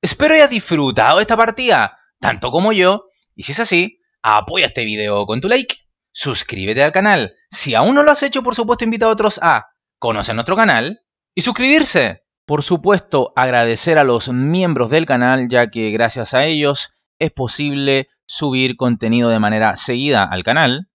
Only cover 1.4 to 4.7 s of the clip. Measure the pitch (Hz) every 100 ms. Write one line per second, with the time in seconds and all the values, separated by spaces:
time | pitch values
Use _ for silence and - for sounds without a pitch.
1.4 | 226 226 254 175 104 - _ _ - 120
2.4 | 131 143 202 208 180 202 - _ _ -
3.4 | - 143 226 175 185 _ _ _ 113 107
4.4 | 107 175 147